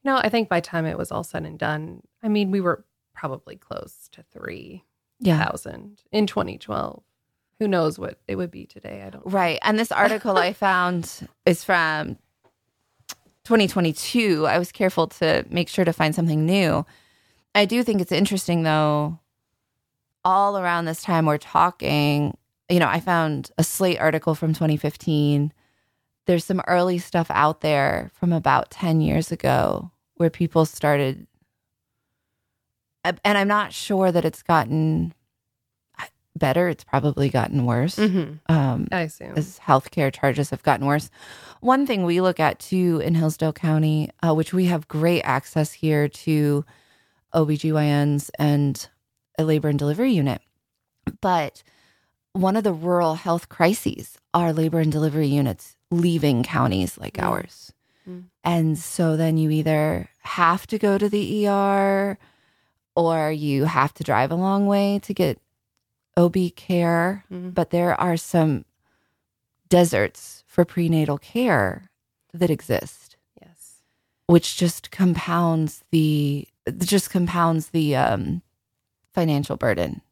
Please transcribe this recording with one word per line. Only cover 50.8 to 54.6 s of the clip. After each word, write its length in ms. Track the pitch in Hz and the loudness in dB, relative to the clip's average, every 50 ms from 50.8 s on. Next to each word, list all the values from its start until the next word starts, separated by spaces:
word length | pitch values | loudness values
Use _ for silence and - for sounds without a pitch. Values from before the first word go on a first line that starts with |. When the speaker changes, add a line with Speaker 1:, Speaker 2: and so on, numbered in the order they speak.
| _ _ _ _ _ - - _ | _ _ _ _ _ -12 -10 _
Speaker 2:
But 400 | - 190 180 170 151 - _ - _ _ _ _ _ _ _ _ _ _ _ _ _ _ | 0 0 2 2 0 -4 _ -16 _ _ _ _ _ _ _ _ _ _ _ _ _ _
one 240 | _ 190 185 190 196 | _ 0 0 2 2
of 80 | 226 208 | 2 0
the 100 | 208 175 | 0 -2
rural 400 | 156 165 180 175 175 175 160 156 | 0 -2 0 2 2 2 2 0
health 340 | 170 - 185 170 175 - _ | -2 -2 -2 -2 -2 -4 _
crises 680 | - - 170 175 214 - - - - - - - - _ _ _ - | -2 0 2 2 2 0 -4 -6 -6 -6 -14 -16 -18 _ _ _ -2
are 200 | 170 175 165 156 | 0 0 0 0
labor 260 | 160 | 0